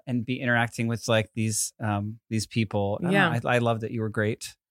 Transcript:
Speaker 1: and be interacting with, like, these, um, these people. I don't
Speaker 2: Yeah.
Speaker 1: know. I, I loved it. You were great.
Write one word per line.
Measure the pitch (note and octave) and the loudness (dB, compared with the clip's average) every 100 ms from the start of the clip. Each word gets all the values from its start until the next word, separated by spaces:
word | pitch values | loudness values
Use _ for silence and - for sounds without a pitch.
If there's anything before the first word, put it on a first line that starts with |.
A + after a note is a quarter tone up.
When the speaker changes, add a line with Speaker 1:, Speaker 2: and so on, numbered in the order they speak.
| - | -4
Speaker 1:
and | B2 A2 | -4 -4
be | B2+ | -4
interacting | B2+ A#2+ A#2 - A2+ | 0 2 2 0 -2
with, | A#2 - | 0 2
like, | A2 G#2 - | 2 2 -2
these, | A2 G#2+ - - | -2 -2 -4 -4
um, | A2+ G2+ G#2 A2+ - | -2 -2 -4 -8 -4
these | A2 - | -4 -2
people. | A#2+ A2 G#2 G2+ G#2 | -2 0 0 0 0
I | |
don't | F3 | 2
Speaker 2:
Yeah. | G3 F3 A#2 | 4 4 2
Speaker 1:
know. | A#2 | 2
I, | A#2+ | 2
I | |
loved | A#2 A2+ | 2 0
it. | A2+ | -2
You | A#2+ | -4
were | A2 | -4
great. | G#2+ G#2+ - - - _ | 0 0 -2 -8 -16 _